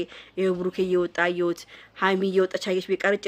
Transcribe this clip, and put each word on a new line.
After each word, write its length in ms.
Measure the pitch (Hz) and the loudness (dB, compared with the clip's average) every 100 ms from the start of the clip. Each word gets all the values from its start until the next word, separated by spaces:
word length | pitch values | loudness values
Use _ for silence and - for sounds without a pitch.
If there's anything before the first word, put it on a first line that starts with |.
| 170 - - | -6 -10 -16
ይኸው 200 | - 190 180 | -2 0 0
ብሩኬ 220 | 180 - | -2 -2
እየወጣ 360 | 185 180 180 - | 0 2 0 0
አየሁት፣ 400 | 170 180 175 170 - - - - | 0 2 0 -2 -8 -20 -20 -2
ሀይሚ 240 | 190 190 190 | 2 2 2
እየወጣች 400 | 190 185 - - | 2 2 0 -2
አየች 220 | 185 185 | -2 0
ብዬ 100 | 185 | -2
ቀርጬ 240 | 196 202 | 0 0